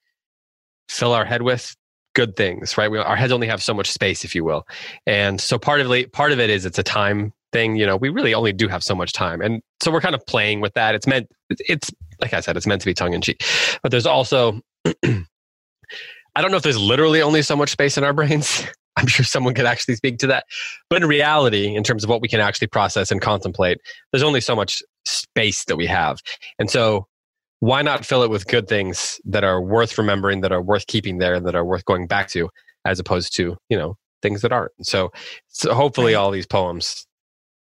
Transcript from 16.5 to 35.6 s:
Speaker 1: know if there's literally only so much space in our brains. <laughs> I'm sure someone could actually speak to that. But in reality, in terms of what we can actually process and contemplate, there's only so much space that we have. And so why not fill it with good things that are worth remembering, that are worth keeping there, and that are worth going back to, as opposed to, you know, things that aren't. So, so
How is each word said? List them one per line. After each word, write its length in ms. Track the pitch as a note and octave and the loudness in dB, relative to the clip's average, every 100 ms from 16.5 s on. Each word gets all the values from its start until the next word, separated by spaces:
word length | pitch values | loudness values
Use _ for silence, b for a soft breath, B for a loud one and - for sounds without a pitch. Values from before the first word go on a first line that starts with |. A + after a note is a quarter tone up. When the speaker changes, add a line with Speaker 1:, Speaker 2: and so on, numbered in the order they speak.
Speaker 1:
know 60 | F#3+ | 2
if 60 | |
there's 160 | D3+ A#2 | 2 2
literally 440 | G2+ C3 D#3+ D#3 | 2 4 4 4
only 200 | D3+ D#3 | 4 4
so 140 | C#3 D3 | 2 2
much 140 | C#3+ | 0
space 260 | - C#3+ C#3 | 2 0 2
in 80 | |
our 80 | C#3 | 0
brains. 520 | C#3+ D3+ D3+ D3+ - - - | 2 2 2 0 -4 -6 -14
<laughs> 160 | _ - | _ -2
I'm 100 | B2+ | 0
sure 160 | - | 2
someone 300 | B2 C#3+ B2+ | 2 0 0
could 120 | A#2+ A#2+ | 2 2
actually 300 | A#2 - A#2 | 0 0 0
speak 220 | C3+ A#2 | -2 0
to 80 | C3+ | 0
that. 180 | B2+ - B B B B | 0 -2 B B B B
But 140 | F3 | 2
in 60 | E3 | 4
reality, 640 | D3 D3 D3+ C3 G#2 G#2 | 4 4 4 4 4 0
in 80 | G#2 | 0
terms 220 | A2 A2+ | 0 0
of 60 | G#2+ | 0
what 100 | A#2 | 0
we 60 | A#2 | 0
can 120 | A2+ | 2
actually 280 | G2+ - A2+ | 2 0 -2
process 420 | A2+ F#2+ G#2 F#2+ | 0 0 0 0
and 100 | G2 | 0
contemplate, 580 | - G2+ F#2 F2 F#2 F2 B B B | 0 -2 -2 0 0 0 B B B
there's 100 | C3+ | 2
only 180 | D3+ C3+ | 2 2
so 140 | A2+ | 0
much 280 | A2+ G2 - - _ | 0 -2 -4 -10 _
space 600 | - - - - G#2+ - | -8 -6 -4 0 0 0
that 120 | - D#2+ | -4 -2
we 100 | E2+ | 0
have. 340 | F#2 D#2 C#2+ - B B B | 0 0 -2 -8 B B B
And 100 | G#2+ | -2
so 360 | C3 A2+ G#2 - _ _ _ _ - | 2 2 2 -4 _ _ _ _ -4
why 220 | A2+ C3 | 0 2
not 220 | D3 B2+ | 2 -2
fill 180 | - C3 | 0 2
it 80 | A#2+ | 2
with 160 | G#2+ F#2+ | 0 0
good 220 | A#2+ G2+ | 0 2
things 520 | G#2 F#2+ F2 - - | 0 -2 -4 -6 -8
that 180 | G2+ G2+ | -4 0
are 180 | G2 F#2 | 2 2
worth 380 | F#2 A2+ A2+ - | 2 2 2 0
remembering, 440 | G#2+ G2 G2 G2 | 0 2 0 0
that 100 | F#2+ | 0
are 100 | F#2 | 0
worth 240 | F2+ G#2 - | 0 0 0
keeping 320 | - G2+ F2+ | -4 -2 -2
there, 160 | F2+ | 0
and 120 | F2+ F2 | 0 0
that 80 | E2+ | -2
are 80 | |
worth 200 | F2 F2+ - | 0 -2 0
going 200 | F#2 F2 | -2 0
back 220 | G2+ F#2+ | -2 -2
to, 180 | F#2 E2+ - b b | -4 -6 -8 b b
as 160 | - F2+ | -4 -4
opposed 340 | F2+ F2+ E2 - | -2 -2 -2 -4
to, 200 | F2 E2+ - | -4 -4 -4
you 80 | G#2 | -2
know, 200 | D#2 G2+ _ _ | -2 -8 _ _
things 200 | G#2 G2+ | -4 0
that 100 | A2+ | 0
aren't. 200 | B2 - - | 0 -4 -8
So, 280 | - G2 F#2 B B B B | -4 -2 -2 B B B B
so 260 | - | -6